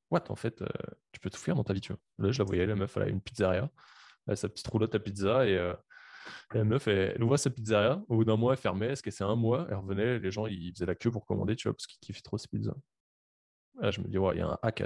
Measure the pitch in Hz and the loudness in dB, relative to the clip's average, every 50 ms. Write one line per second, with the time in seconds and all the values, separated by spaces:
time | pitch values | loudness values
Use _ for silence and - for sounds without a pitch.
0 | _ - - 170 - - 107 - - 113 - - - - - - - - - _ | _ -2 -2 -2 -2 -2 -8 -6 -6 -6 -6 -6 -6 -6 -6 -8 -10 -12 -14 _
1 | _ _ - - - 95 - - - - 165 139 117 - 98 98 - - - - | _ _ -16 -10 -10 -10 -8 -6 -2 0 0 0 2 0 0 -2 -2 -6 -10 -10
2 | _ _ _ - 95 98 - - 101 95 95 90 90 107 107 98 95 - - 104 | _ _ _ -2 0 0 2 2 0 0 2 2 2 2 2 0 -2 -2 -2 0
3 | 101 98 98 98 - - - - 98 92 92 92 123 151 - _ - - - - | 0 0 0 -2 -6 -6 -2 0 2 2 4 2 0 -2 -6 _ -20 -20 -20 -20
4 | - - - _ - - 101 - - 101 - - - - - 110 110 110 - 104 | -20 -20 -20 _ -6 -4 -4 -2 -2 -4 -6 -6 -6 -2 0 0 0 2 0 -2
5 | - 104 98 98 98 98 117 131 131 107 95 90 90 87 95 - _ _ - - | -2 -2 -4 0 2 2 4 4 4 4 4 2 2 0 -4 -6 _ _ -20 -20
6 | - - - - - - - - - - - 113 107 107 113 143 - 110 101 98 | -20 -20 -20 -18 -16 -16 -16 -16 -10 -4 0 2 4 4 4 2 2 2 4 4
7 | 95 95 95 - 117 117 135 143 - 135 123 - 110 107 110 104 104 120 143 196 | 4 2 0 2 2 4 4 4 2 0 -2 -2 -2 2 4 4 6 4 2 0
8 | 214 - 120 110 113 110 110 107 113 127 135 - - 104 92 95 107 123 139 - | -2 0 2 4 4 4 4 4 4 2 2 2 0 0 0 0 0 -2 -2 -4
9 | - 107 - - 98 101 110 120 113 113 123 139 170 - 98 98 95 95 98 98 | -6 -8 -6 -2 0 0 2 2 4 2 2 2 0 -2 -4 -4 -4 -4 -2 0
10 | 107 123 127 117 - 92 92 104 110 110 98 90 82 87 85 - 90 90 87 - | 0 0 0 0 -2 -4 -2 -2 -4 -4 -4 -6 -8 -8 -6 -4 -2 -2 0 0
11 | - 117 120 107 - - 104 101 98 98 110 - - 113 110 - - - - - | 0 0 0 0 -2 -2 -2 -2 0 0 -2 -2 0 -2 -4 -4 -6 -16 -16 -16
12 | - - - - - - - 104 - - - 107 107 - - 139 - _ _ _ | -14 -14 -14 -14 -10 -8 -6 -6 -6 -4 -6 -4 -4 -4 -6 -8 -12 _ _ _
13 | _ _ _ _ _ _ _ _ _ _ _ _ _ _ _ 269 220 107 101 98 | _ _ _ _ _ _ _ _ _ _ _ _ _ _ _ -4 -2 -2 -2 -2
14 | 90 98 98 95 95 92 - 87 85 - - - - 113 - - 101 | -4 -2 0 2 2 2 2 2 0 -2 -2 -2 -2 -2 -2 -2 -4